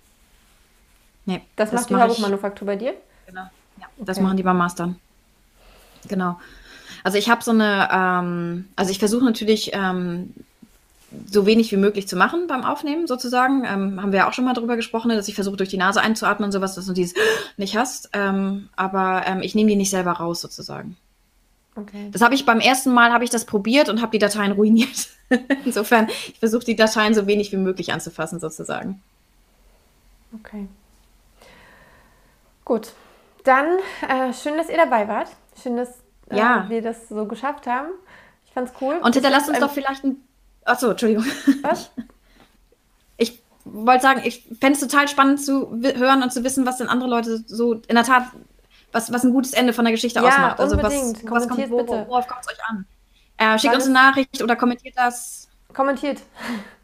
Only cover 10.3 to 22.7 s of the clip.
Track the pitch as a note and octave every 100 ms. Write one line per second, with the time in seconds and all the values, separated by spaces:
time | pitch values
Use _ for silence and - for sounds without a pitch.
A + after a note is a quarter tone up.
10.3 | - - _ - _ _ _ _ - -
11.3 | G3+ G3 A3+ A3+ G3 G3 G3+ F#3+ F3+ G3+
12.3 | E4+ F4 C4 - C#4+ D4+ D#4 E4 B3 B3
13.3 | B3 C4 C4+ A#3 G3 G3 F#3+ G3+ F#3+ F#3+
14.3 | A#3+ B3+ B3 A#3 A#3 A3+ A3+ A#3 A3 G3+
15.3 | - G3 G3 F#3+ F#3+ F#3 G#3 A3 A3 G3
16.3 | G#3 G3+ G3 F#3+ F#3+ F#3+ F#3 F3+ G4 A4
17.3 | A4 - - G3 G#3+ C#4 - - G3+ G3
18.3 | G3 G3 G3 G3+ - F#3+ G3 F#3 F#3 F3+
19.3 | F#3+ F#3 G#3+ G#3+ G3+ F#3+ F#3+ F3 E3+ E3+
20.3 | E3+ D3+ - - C#3+ - F3+ _ _ _
21.3 | _ _ _ _ - G#3 G3+ G#3 G3+ A#3
22.3 | C4+ C4 A3+ A#3